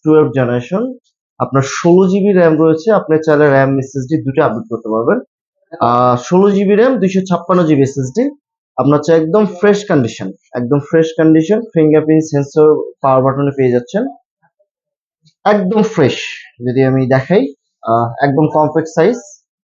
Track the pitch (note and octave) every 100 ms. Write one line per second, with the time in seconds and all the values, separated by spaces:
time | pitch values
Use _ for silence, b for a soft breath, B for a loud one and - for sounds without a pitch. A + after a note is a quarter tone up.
0 | D3+ D#3 C#3+ C3 B2 B2 A#2+ F#3+ B3+ B3
1 | _ _ _ - B2+ C3+ C3+ - F3 F3+
2 | F#3+ G3 G3+ F#3 E3+ D#3 D#3+ D#3+ D#3+ G3+
3 | F3 D#3 D#3 D3 D3+ C3+ C3+ C3+ C3 C#3
4 | B2+ D#3 B2+ C3+ C#3 A2 - A2+ A2 A2
5 | B2 A3+ - _ _ _ _ - A#2 A#2+
6 | B2 B2 - F3+ G3+ G3 G3+ G3+ B3 B3+
7 | F#3 F#3+ F#3+ F3 - F3+ D#3+ D3 C3+ -
8 | B2+ G3+ C#4 D4 _ _ _ - B2+ D3
9 | D3 E3 D#3+ G3+ G#3 - G3+ G3+ - D#3+
10 | A#2 - G2 G2 _ B2 B2 C#3+ C#3 E3
11 | D#3+ D#3+ D#3+ D#3+ D#3+ G#3+ A#3+ E3 D#3 D#3
12 | D3+ D#3 D#3 C#3+ C#3+ D#3+ D3+ D3+ - -
13 | C3+ C3 C3 C3 C#3+ C3+ B2+ A#2+ B2 F#3+
14 | C4+ - _ _ _ _ _ _ _ _
15 | _ _ D#3 _ F#3+ G#3 F#3 A3 A3 -
16 | C3+ - - - - _ A#2+ B2 C3+ C3
17 | C3 C3+ - F#3+ C#4 - _ _ - A#2
18 | A#2 B2 C#3 C#3 D#3 D#3 D3+ D#3 D#3+ -
19 | E3+ A#3+ - - _ _ _